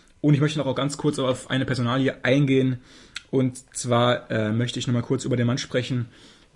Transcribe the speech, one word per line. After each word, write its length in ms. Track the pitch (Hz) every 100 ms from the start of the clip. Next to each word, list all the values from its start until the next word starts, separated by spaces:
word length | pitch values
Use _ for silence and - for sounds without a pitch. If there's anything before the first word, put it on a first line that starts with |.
| _ -
Und 140 | 147
ich 60 | 139
möchte 180 | 147 156
noch 80 | 135
auch 80 |
ganz 240 | 127 139 -
kurz 200 | 151 143
auf 320 | 131 123 -
eine 140 | 131
Personalie 520 | 131 123 120 131 131 -
eingehen. 540 | 131 139 139 135 131 123 - - - - -
Und 440 | 139 127 127 -
zwar, 560 | - 120 120 123 120 -
äh, 220 | 113 107
möchte 260 | 113 120 127
ich 80 | 131
noch 80 |
mal 80 | 120
kurz 220 | 120 131
über 120 | 131 123
den 100 | 120
Mann 120 | 135
sprechen, 480 | - 131 117 127 117 - - - _